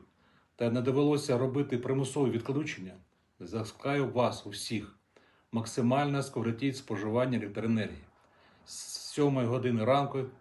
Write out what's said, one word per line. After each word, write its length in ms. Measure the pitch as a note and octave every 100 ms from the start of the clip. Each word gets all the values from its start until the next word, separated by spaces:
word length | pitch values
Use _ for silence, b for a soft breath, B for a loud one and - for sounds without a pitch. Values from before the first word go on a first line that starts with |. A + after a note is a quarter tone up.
| - b b b b -
та 140 | A#2+
не 120 | A#2+
довелося 560 | A#2+ C3 D3 D3 - B2
робити 400 | B2+ B2+ C#3 A#2+
примусові 520 | B2+ C3+ C3 D3+ C3
відключення, 640 | A2+ - C3+ D#3 - F#2 - - _ _ -
закликаю 720 | F2 A2 A2 - C3+ C#3+ B2+
вас 360 | A2+ A#2 G#2 G#2
усіх 520 | - - G#2+ - - b b b b b
максимально 680 | A2+ A2+ - A#2+ C3+ D3 C#3
скоротіть 540 | C3 B2+ A2+ A2+ C#3 A#2+
споживання 640 | - G#2 G#2+ A#2 C3 A#2+
електроенергії 640 | G2 G#2 A2+ A2+ G2 D#2 - _ b b b b
з 100 | - - - - -
сьомої 320 | - C#3+ C3+ A#2
години 380 | B2 B2 A#2
ранку 400 | G#2+ C#3 C#3 C3+ B2+ -